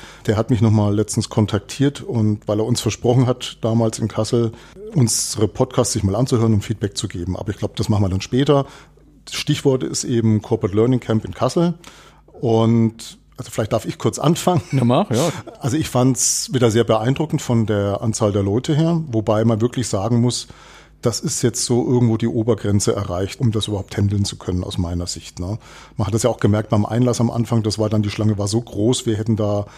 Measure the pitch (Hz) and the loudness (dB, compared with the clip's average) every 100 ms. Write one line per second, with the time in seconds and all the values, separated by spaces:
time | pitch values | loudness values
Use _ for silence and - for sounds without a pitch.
0 | - - - 104 113 117 113 107 104 104 | -20 -8 -2 0 2 4 4 4 2 0
1 | 107 - - - 104 104 - - 139 139 | 0 -2 -2 0 2 0 -4 -2 0 -2
2 | - 117 107 104 - 104 110 117 113 - | -4 0 0 0 -2 -2 0 0 -2 -2
3 | 117 123 123 123 - - 117 113 113 110 | 2 4 2 0 -6 -6 -2 0 0 0
4 | 113 - 107 120 117 - - - 107 208 | -4 -4 0 0 0 -4 -16 -18 -6 0
5 | 117 - - - 104 - 127 - 120 113 | 2 0 -4 -2 -2 0 -2 0 0 0
6 | 101 101 127 120 113 107 - 107 101 - | -2 0 0 2 2 0 -2 -4 -6 -6
7 | 98 92 87 90 95 101 104 - 110 104 | -8 -8 -6 -6 -6 -6 -6 -4 0 2
8 | 98 92 - 123 139 139 139 - - - | 2 0 -2 0 4 2 2 -8 -20 -20
9 | - - - - - 151 143 131 127 131 | -20 -20 -12 -6 -2 0 2 0 0 -6
10 | - 117 113 107 - 110 104 101 117 127 | -2 0 2 2 0 -2 0 2 2 2
11 | - 110 95 90 123 175 170 170 - - | 0 -2 -2 -2 -2 2 0 0 -10 -20
12 | - - _ - 113 113 113 117 110 - | -20 -20 _ -4 2 4 4 4 2 0
13 | - - _ - 123 - 107 113 - - | -14 -20 _ -16 -10 -6 -2 -2 -4 -4
14 | 117 - 143 170 - 180 - 135 120 131 | -2 0 0 0 2 0 0 0 2 2
15 | 208 110 165 - - - - 160 151 127 | 2 0 0 -2 -10 -8 -4 -2 0 2
16 | 127 127 - - - 135 117 110 110 110 | 2 2 0 -2 -2 2 2 4 2 2
17 | 113 139 156 151 - 117 107 104 101 98 | 0 -2 -2 -2 0 0 2 0 0 -2
18 | 113 107 110 101 98 107 131 147 160 170 | -2 0 0 2 0 0 0 2 2 0
19 | 160 113 104 107 110 110 120 - 113 104 | -2 -2 0 2 2 2 0 -2 -4 -2
20 | 110 117 120 - - - - - - - | 0 2 2 0 -8 -18 -20 -20 -20 -6
21 | 120 117 170 - 123 113 - 120 131 123 | -4 -2 -4 -2 -2 0 0 0 2 2
22 | 120 110 113 117 113 107 104 101 - 113 | 2 2 0 -2 0 0 2 0 2 0
23 | 95 87 95 - 123 107 101 101 95 - | -2 -4 -4 -2 -2 0 -2 -4 -6 -2
24 | 101 104 101 - - 92 90 - 85 87 | 0 0 -2 -4 -6 -4 -4 -4 -4 -4
25 | 87 - - - 90 107 - - - - | -6 -10 -12 -10 -8 -8 -10 -20 -12 -6
26 | 98 107 123 113 107 104 110 110 104 113 | -2 0 0 2 2 2 2 0 0 2
27 | 123 117 117 117 110 117 107 104 107 107 | 2 2 0 0 0 0 0 0 0 0
28 | 104 - 107 104 101 110 117 - 110 127 | 0 0 0 0 0 -2 -4 -2 0 0
29 | - 107 110 107 104 104 101 | 0 -2 0 0 0 -2 -4